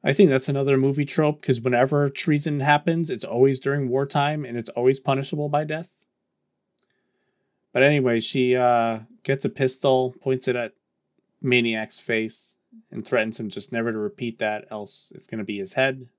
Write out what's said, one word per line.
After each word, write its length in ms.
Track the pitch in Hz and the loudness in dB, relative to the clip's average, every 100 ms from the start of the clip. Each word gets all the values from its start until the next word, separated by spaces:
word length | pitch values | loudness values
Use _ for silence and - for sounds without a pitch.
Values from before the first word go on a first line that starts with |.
I 80 | - | 0
think 180 | 147 185 | 6 6
that's 180 | 131 - | 6 0
another 280 | 139 139 135 | 0 2 2
movie 260 | 135 139 | 2 0
trope, 380 | 143 - 151 147 | -2 2 0 0
'cause 180 | - 120 | -2 0
whenever 480 | 120 120 131 147 143 | 2 2 4 4 0
treason 520 | 139 - 147 151 147 | -2 0 0 0 -2
happens, 500 | 139 147 165 165 156 | 2 2 2 -2 -2
it's 140 | 120 | -4
always 340 | - 117 135 131 | -4 4 4 4
during 300 | 139 143 135 | -2 -2 0
wartime 560 | 127 139 147 143 151 | -2 0 0 0 -2
and 120 | 131 117 | -6 -6
it's 140 | 113 | -6
always 300 | - 127 135 | 2 2 2
punishable 480 | - 135 139 151 147 | 0 -2 -2 -6 -2
by 160 | 147 | -2
death. 300 | 151 156 175 _ _ _ _ _ _ _ _ _ _ _ _ _ _ _ _ _ _ | -2 -8 -10 _ _ _ _ _ _ _ _ _ _ _ _ _ _ _ _ _ _
But 100 | 123 | 2
anyway, 380 | 135 147 127 117 | 4 4 2 0
she, 340 | 104 135 127 | 0 0 2
uh, 460 | 127 123 120 117 113 113 - | 4 4 4 0 -4 -10 -14
gets 200 | - 139 | -4 -2
a 60 | - | -2
pistol, 640 | - 131 - 143 131 127 - | 0 -2 2 2 2 0 -4
points 260 | 135 131 - | -4 -2 -2
it 80 | |
at 200 | 123 113 _ _ _ _ _ _ _ | -4 -6 _ _ _ _ _ _ _
Maniac's 560 | - 123 117 110 110 - | 0 2 2 -4 -6 -10
face, 560 | - 113 110 - - _ _ - _ | -4 -4 -4 -10 -14 _ _ -20 _
and 120 | 113 | -14
threatens 360 | 110 120 110 107 | -4 -2 -2 -6
him 100 | 110 | -10
just 220 | 104 - | -10 -8
never 180 | 117 117 | -4 -4
to 80 | 110 | -4
repeat 400 | 104 - 120 113 | -6 -6 -10 -4
that, 260 | 110 107 - | -4 -4 -10
else 400 | 107 101 - - - | -14 -12 -14 -16 -20
it's 100 | - | -12
gonna 160 | 113 | -10
be 140 | 101 101 | -8 -8
his 140 | 95 | -6
head. 360 | - 135 131 123 | -2 -2 -2 -14